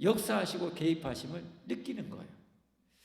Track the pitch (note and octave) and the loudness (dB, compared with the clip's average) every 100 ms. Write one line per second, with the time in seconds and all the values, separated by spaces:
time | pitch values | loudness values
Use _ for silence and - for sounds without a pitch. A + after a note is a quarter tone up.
0 | F#3 A3 G#3+ G#3 F3+ E3+ F3 - D#3+ D#3+ | 4 4 4 2 2 0 -2 2 2 4
1 | C3 A#2+ D3 E3+ E3+ - - - C4+ A3 | 0 -4 -6 -8 -10 -14 -6 -6 -4 -6
2 | - - - - - _ _ _ _ _ | -6 -10 -14 -18 -20 _ _ _ _ _